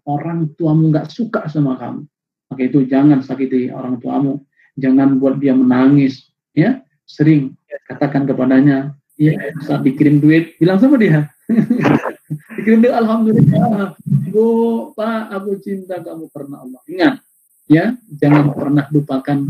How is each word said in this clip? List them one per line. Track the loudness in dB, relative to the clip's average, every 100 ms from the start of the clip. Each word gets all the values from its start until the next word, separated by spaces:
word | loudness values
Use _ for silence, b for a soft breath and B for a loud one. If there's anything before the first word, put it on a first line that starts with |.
| -8
orang | -6 -6 -6 -6
tuamu | -4 0 2 2
nggak | 0 -4
suka | -8 -6 -6 -4
sama | -4 -2 -4
kamu. | -8 -12 -16 _ _ _ -14
Maka | -6
itu | -2 0 0
jangan | 2 4 2 0
sakiti | -6 -4 -2 -4
orang | -8 -8 -8
tuamu, | -6 -4 -2 -4 _ _ _ -4
jangan | 2 4 4 2
buat | 0 0
dia | 0
menangis, | 2 4 4 4 4 2 -2 _ _ _
ya. | 0 0 0 _ _ _
Sering | 0 4 4 0 -10 -18 -16 -12
katakan | -6 -4 -2 -2
kepadanya, | -2 2 4 4 2 -4 -12 _ 0
ya, | 0 0 -6 -10
saat | -6 -2
dikirim | -2 2 4 4
duit, | 4 2 0 0
bilang | 2 4
sama | 4 4
dia. | 4 2 0 _ -4
<laughs> | 0 0 0 0 0 -2 -12 -14 -14 -12 -6
Dikirim | 2 4
duit, | 4
"Alhamdulillah, | 2 0 0 0 2 2 2 0 -2 -6 -8 -4 -4 -2
Bu, | 0 0 0 0 -4 -8 -8
Pak, | -6 -6 -8
aku | -10 -8 -8
cinta | -8 -10 -10 -12
kamu | -12 -14 -16
karena | -16 -16 -16 -18
Allah." | -20 -12
Ingat, | -2 -2 -2 _ _ _ _ 0
ya, | 2 2 -6 -10 -2
jangan | 2 4 2
pernah | -2 -2 -2 0
lupakan | -2 -2 -6 -4 -4